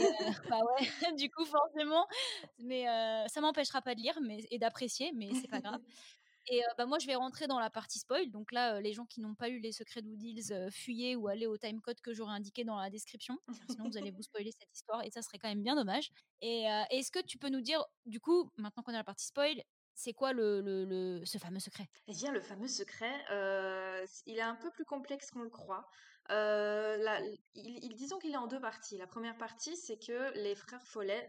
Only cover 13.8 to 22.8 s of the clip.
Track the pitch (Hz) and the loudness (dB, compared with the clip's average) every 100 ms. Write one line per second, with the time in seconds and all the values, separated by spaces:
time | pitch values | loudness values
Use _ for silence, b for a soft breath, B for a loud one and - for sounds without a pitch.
13.8 | 226 208 196 190 214 214 208 - - - | -4 -4 -4 -6 -8 -6 -6 -8 -16 -12
14.8 | - 226 220 233 - 196 220 208 214 294 | -2 -2 -2 -6 -10 -6 -2 0 4 4
15.8 | 202 240 302 b b _ 233 233 220 214 | 4 2 0 b b _ -2 2 4 2
16.8 | - 262 262 370 359 - 285 269 233 320 | 2 2 2 -2 -2 -4 0 0 2 2
17.8 | - _ 240 220 - 349 - - 208 - | 0 _ -10 0 6 6 6 -2 -8 -8
18.8 | 233 226 208 196 - 277 294 269 - _ | -4 -4 -4 -6 -2 4 4 4 -6 _
19.8 | _ - 240 - 269 254 214 202 196 190 | _ -8 -6 0 2 4 4 4 2 0
20.8 | 190 185 185 175 180 208 175 190 185 - | 0 0 0 -2 -4 -4 -4 -6 -6 -8
21.8 | 185 B - 185 277 233 - 196 254 - | -12 B -10 -4 -2 -2 -2 -6 -4 -4